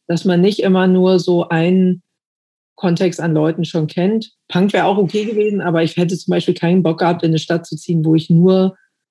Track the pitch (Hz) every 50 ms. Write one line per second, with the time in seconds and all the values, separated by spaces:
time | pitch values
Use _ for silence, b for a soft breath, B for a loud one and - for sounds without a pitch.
0 | _ - 170 165 - 202 180 175 180 202 202 - - 196 185 185 185 185 185 185
1 | 185 185 190 180 170 - 180 175 170 - 170 160 165 175 185 185 185 185 180 180
2 | - _ _ _ _ _ _ _ _ _ _ _ _ _ _ - - 180 170 160
3 | 190 180 170 - 160 170 156 151 151 160 160 170 170 151 - 170 156 151 - -
4 | 175 196 220 226 220 - _ _ _ - - 175 185 208 - 196 165 180 202 202
5 | 202 160 - 208 214 220 220 214 208 214 208 196 175 175 165 165 165 156 - -
6 | 180 165 190 165 - - 175 175 - - 175 - - 170 180 190 170 160 165 156
7 | 185 170 180 175 - 165 160 156 - - 165 165 170 - - 151 - - 175 165
8 | 156 160 160 160 156 - 170 165 175 185 190 190 185 190 190 b b b b _
9 | _ _